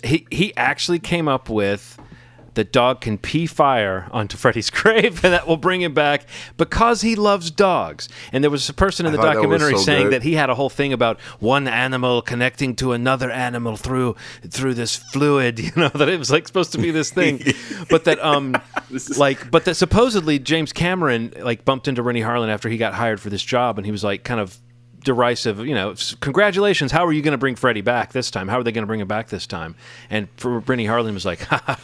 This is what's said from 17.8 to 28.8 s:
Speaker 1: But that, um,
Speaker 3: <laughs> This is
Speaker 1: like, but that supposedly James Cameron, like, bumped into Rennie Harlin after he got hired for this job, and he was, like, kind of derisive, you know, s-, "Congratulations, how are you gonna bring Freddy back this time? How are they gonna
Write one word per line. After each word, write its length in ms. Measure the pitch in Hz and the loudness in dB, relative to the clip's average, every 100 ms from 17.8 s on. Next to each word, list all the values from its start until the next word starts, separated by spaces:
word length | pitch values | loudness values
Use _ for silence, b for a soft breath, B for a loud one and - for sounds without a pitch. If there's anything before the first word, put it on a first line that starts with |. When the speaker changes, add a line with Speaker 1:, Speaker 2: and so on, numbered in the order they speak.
| 175 | 0
Speaker 1:
But 140 | 165 - | 2 4
that, 120 | 151 | 2
um, 320 | 156 143 135 127 - | 2 0 0 -4 -6
Speaker 3:
<laughs> 160 | - - | -12 -10
This 180 | 127 - | -10 -4
is 100 | - | 2
Speaker 1:
like, 320 | 143 135 123 | 2 2 2
but 120 | 160 185 | 2 2
that 100 | 160 | 0
supposedly 640 | 180 196 254 214 156 143 | 2 4 4 2 0 0
James 320 | 131 160 147 | 0 0 0
Cameron, 600 | - 170 185 156 117 117 - | -2 0 0 0 0 -2 -6
like, 240 | 113 113 | -4 -2
bumped 220 | - 135 143 | 0 0 0
into 160 | 123 | -2
Rennie 200 | 120 120 | -2 -2
Harlin 260 | 113 120 113 | 0 0 0
after 200 | 104 117 | -2 -2
he 80 | 113 | -2
got 160 | 110 | -2
hired 280 | - 117 107 | -2 -2 -2
for 100 | 107 | -6
this 120 | 98 | -8
job, 360 | - - 123 104 | -2 0 0 -2
and 60 | 101 | -4
he 60 | |
was, 100 | 104 | -4
like, 220 | 101 101 | -4 -4
kind 160 | - 120 | -4 -4
of 180 | 98 - _ _ _ - | -4 -8 _ _ _ -8
derisive, 560 | - 123 123 120 120 101 | -2 2 2 2 -2 -4
you 120 | 123 127 | -2 -2
know, 160 | 98 | -2
s-, 240 | 92 - - | -4 -8 -8
"Congratulations, 680 | 143 139 208 185 208 190 143 | -2 2 2 4 2 2 0
how 160 | 147 175 | 0 2
are 60 | |
you 100 | 151 | 0
gonna 160 | 147 139 | 0 0
bring 160 | 135 | -2
Freddy 280 | 120 131 110 | 0 0 0
back 300 | 101 123 110 | 0 0 -2
this 200 | 131 120 | -4 -4
time? 160 | 107 95 | -4 -2
How 100 | 123 | -2
are 60 | |
they 80 | 117 | -2
gonna 140 | 113 | -2